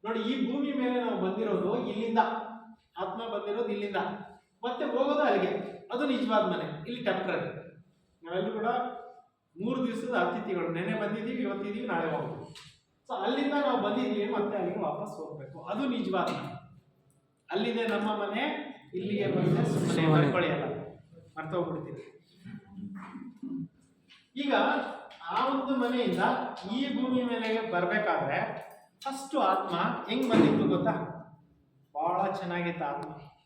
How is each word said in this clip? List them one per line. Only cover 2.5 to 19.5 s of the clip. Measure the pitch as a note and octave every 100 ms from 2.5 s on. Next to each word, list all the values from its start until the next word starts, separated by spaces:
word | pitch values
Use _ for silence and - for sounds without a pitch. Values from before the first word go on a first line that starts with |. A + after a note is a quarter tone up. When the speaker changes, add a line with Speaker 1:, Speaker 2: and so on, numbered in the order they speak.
| - - - _ -
Speaker 1:
ಆತ್ಮ | G3 A3+ A3+
ಬಂದಿರೋದು | G3+ G3+ G#3 A3
ಇಲ್ಲಿಂದ, | G3+ G3+ F#3 F3+ - - - _ _
ಮತ್ತೆ | A#3+ -
ಹೋಗೋದು | - B3+ C#4+ D4
ಅಲ್ಲಿಗೆ. | C#4+ G3 F#3 - - - -
ಅದು | A#3+ C#4+
ನಿಜವಾದ | B3+ G#3+ G#3+
ಮನೆ, | F#3+ F3 D#3 D3+ -
ಇಲ್ಲಿ | A#3+
ಟೆಂಪರರಿ. | G#3 F#3 F#3 - D3 - - - - _ _ _ E3
ನಾವೆಲ್ಲರೂ | F3+ G#3+
ಕೂಡ | A3 A3 B3 B3+ - - - - _ _ E3
ಮೂರು | A3 B3+ -
ದಿವಸದ | - B3+
ಅತಿಥಿಗಳು, | A#3+ - - - F3+ E3
ನೆನೆ | E3 F3+ G#3+
ಬಂದಿದ್ದೀವಿ, | G3+ A3 A3 C4
ಇವತ್ತಿದ್ದೀವಿ, | G3+ G3+ G3+ G#3 B3
ನಾಳೆ | E3+ D#3+
ಹೋಗ್ತೀವಿ. | E3 D3+ - - - - - _ _ _
So | -
ಅಲ್ಲಿಂದ | G3+ C#4 C#4+
ನಾವು | C#4+ - F#3
ಬಂದಿದ್ದೀವಿ, | G3+ B3+ B3+ G#3 G#3
ಮತ್ತೆ | G#3+ G#3 G3+
ಅಲ್ಲಿಗೆ | F3 G#3+
ವಾಪಸ್ | D3+ - - -
ಹೋಗ್ಬೇಕು. | D#3 D3+ C3+ -
ಅದು | - G#3+ C4+
ನಿಜವಾದ | A#3 F#3+ F#3 -
ಮನೆ. | - - - - - _ _ _ _ _ _ _
ಅಲ್ಲಿದೆ | F3+ A#3 A3+ A3+
ನಮ್ಮ | G3+ G#3+ G#3
ಮನೆ, | G3+ G#3+ D4 D#4 - - -
ಇಲ್ಲಿಗೆ | - G3 G#3 - -
ಬಂದ್ರೆ | -